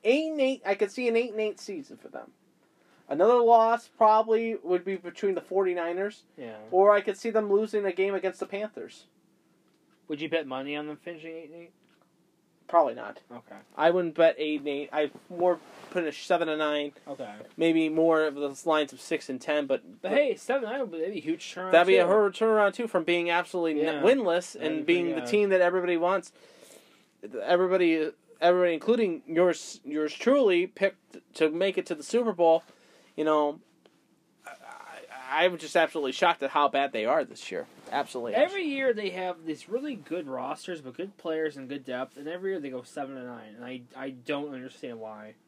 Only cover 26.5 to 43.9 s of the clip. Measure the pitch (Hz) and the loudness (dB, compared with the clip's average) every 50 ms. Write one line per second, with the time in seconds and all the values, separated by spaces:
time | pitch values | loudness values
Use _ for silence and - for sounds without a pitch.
26.5 | - - - - - - _ _ _ _ _ _ _ _ - 107 117 117 98 127 | -20 -20 -20 -20 -20 -20 _ _ _ _ _ _ _ _ -18 -12 -2 -2 4 4
27.5 | 180 175 185 180 185 185 180 170 160 160 156 151 - _ _ _ - _ 160 175 | 6 4 4 4 4 4 4 4 4 2 0 -2 -4 _ _ _ -8 _ 4 4
28.5 | 180 180 180 175 165 151 - 214 233 233 226 190 165 143 _ - 165 165 180 180 | 6 6 4 2 0 0 2 2 2 2 2 0 0 -6 _ -4 2 4 4 4
29.5 | 165 - - - - - _ 131 147 151 151 151 - - - 233 269 285 262 202 | 2 0 -6 -14 -16 -14 _ -6 -4 -4 -4 -4 -6 -2 2 2 4 4 4 4
30.5 | 180 170 180 180 _ - 196 196 - _ _ _ - 90 _ _ _ - 160 156 | 4 4 2 0 _ -2 -2 -2 -2 _ _ _ -20 -20 _ _ _ 0 0 0
31.5 | 156 170 190 196 190 185 175 - 175 151 143 - - 233 247 226 190 170 175 165 | 2 0 -2 0 -2 -4 -6 -6 -8 -10 -8 -2 -2 0 0 0 0 4 4 6
32.5 | 165 165 - - - _ _ _ _ _ _ _ _ - 156 156 156 151 147 147 | 6 4 2 -6 -20 _ _ _ _ _ _ _ _ -2 0 2 4 4 2 0
33.5 | 151 165 _ _ _ _ _ _ _ _ _ _ _ _ _ _ _ _ _ - | -2 -8 _ _ _ _ _ _ _ _ _ _ _ _ _ _ _ _ _ -20
34.5 | - - - - - - - - - - - - - 131 127 131 139 156 170 185 | -20 -20 -20 -20 -20 -20 -20 -20 -18 -20 -20 -18 -20 -18 -10 -4 0 2 2 2
35.5 | 180 160 156 147 - 175 160 151 - 165 143 131 131 - 185 170 170 - 139 135 | 2 -2 -12 0 2 2 2 2 0 -4 -4 -4 -2 2 2 2 2 2 -4 -2
36.5 | - 147 147 143 - 139 139 135 - 110 107 117 143 160 139 - - - - - | 0 2 2 2 2 0 -2 -2 -2 -4 -2 0 0 0 -2 -4 -10 -18 -14 -10
37.5 | 92 87 - - - - - - - 139 - - - 131 117 117 202 226 294 359 | -10 -10 -10 -10 -16 -20 -16 -6 -6 -6 -6 -6 -8 -8 -8 -2 0 0 0 0
38.5 | 392 392 359 302 277 269 269 262 226 208 208 190 180 185 185 180 175 165 160 160 | 0 -6 -6 -4 -4 -2 0 0 0 -2 -4 -8 -6 -6 -6 -6 -6 -8 -8 -8
39.5 | 151 - - - 202 247 277 302 262 196 143 - 160 180 160 139 131 127 123 135 | -8 -8 -8 -8 -6 -6 -6 -6 -10 -10 -10 -8 -8 -8 -6 -8 -8 -8 -6 -8
40.5 | 156 - - - 180 160 135 131 123 - 180 202 202 - - 165 160 156 160 156 | -8 -10 -10 -12 -12 -10 -12 -14 -10 -10 -12 -12 -12 -12 -8 -6 -4 -2 -2 -4
41.5 | 147 143 135 127 143 143 127 135 127 123 131 131 _ 139 143 151 165 180 190 190 | -6 -8 -12 -10 -10 -10 -8 -8 -6 -6 -6 -8 _ -14 -12 -10 -10 -8 -6 -6
42.5 | 196 175 143 139 127 127 120 - - 151 139 135 139 131 123 123 123 113 110 110 | -6 -6 -6 -8 -10 -10 -12 -12 -10 -10 -10 -10 -10 -14 -12 -14 -14 -16 -16 -20
43.5 | 107 117 120 123 131 127 123 _ | -18 -18 -16 -14 -14 -14 -16 _